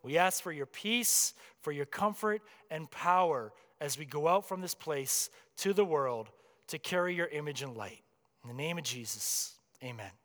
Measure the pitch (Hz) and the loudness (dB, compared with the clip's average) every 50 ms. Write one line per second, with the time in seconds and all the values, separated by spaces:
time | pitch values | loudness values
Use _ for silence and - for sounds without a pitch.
0 | - 123 143 165 180 185 180 - - 185 160 143 139 - - - - 208 226 240 | -6 2 4 6 6 6 4 0 -4 -6 -6 -6 -8 -8 -8 -6 0 2 2 4
1 | 233 - - - - - - - - - - _ - 151 147 143 143 - - - | 4 4 4 4 4 2 -2 -8 -20 -20 -20 _ -6 -4 -4 -4 -4 -6 -2 0
2 | 202 214 202 - - 214 208 214 - - - - - _ 160 156 160 - - - | 0 0 0 0 0 0 0 0 -4 -10 -20 -20 -12 _ -8 -8 -8 -10 -10 -2
3 | - 175 180 185 185 170 151 127 113 107 - - - _ _ _ 151 147 135 143 | 2 4 6 6 6 4 4 0 -2 -6 -12 -18 -20 _ _ _ -4 -4 -4 -6
4 | 156 135 147 147 151 165 180 202 202 - 190 185 180 170 - _ - 160 151 139 | -6 -6 -4 2 4 4 4 4 2 -2 -6 -6 -4 -6 -8 _ -4 -4 -2 -2
5 | 135 131 - - - - - - - _ _ - - 196 196 190 202 180 156 143 | 0 0 0 0 0 -2 -6 -18 -20 _ _ -4 -2 2 4 4 4 4 4 2
6 | 139 127 120 113 110 - - _ _ _ _ _ _ - - 151 - - 180 180 | 2 0 -2 -4 -8 -10 -16 _ _ _ _ _ _ -10 -10 -8 -4 -2 0 0
7 | 175 180 180 170 170 160 151 147 147 151 143 139 139 135 120 110 104 98 - - | 0 0 0 0 -2 -2 -2 -4 -4 -4 -6 -6 -8 -8 -8 -8 -10 -10 -10 -16
8 | _ _ _ _ _ _ _ _ - 120 120 131 147 160 170 170 151 135 123 123 | _ _ _ _ _ _ _ _ -14 -12 -8 -4 -4 -2 -4 -2 -4 -4 -6 -4
9 | 117 110 - 110 - - - - - - - _ _ _ _ - 131 127 120 110 | -6 -8 -6 -4 -2 -2 0 -2 -2 -4 -8 _ _ _ _ -12 -12 -10 -10 -10
10 | 104 95 92 _ | -12 -14 -14 _